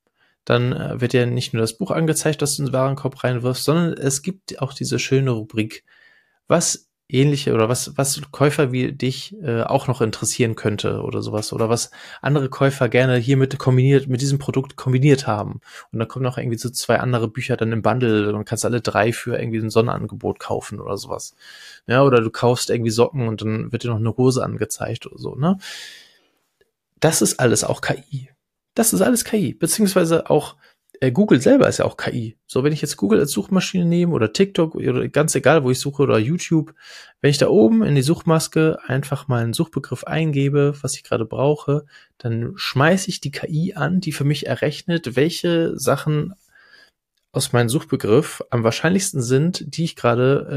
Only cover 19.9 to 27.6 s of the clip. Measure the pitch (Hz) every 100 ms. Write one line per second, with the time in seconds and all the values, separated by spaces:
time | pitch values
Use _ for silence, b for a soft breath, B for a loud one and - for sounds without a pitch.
19.9 | 98 107 104 98 - - - - 104 -
20.9 | 101 - - - _ B B B B -
21.9 | 127 139 120 113 - 120 123 - 120 113
22.9 | 110 120 139 113 104 110 110 113 117 120
23.9 | 110 113 - 127 123 - 110 110 - 113
24.9 | 117 - - 98 120 165 190 B B B
25.9 | B B B B B B _ _ _ _
26.9 | - 160 160 190 - 127 113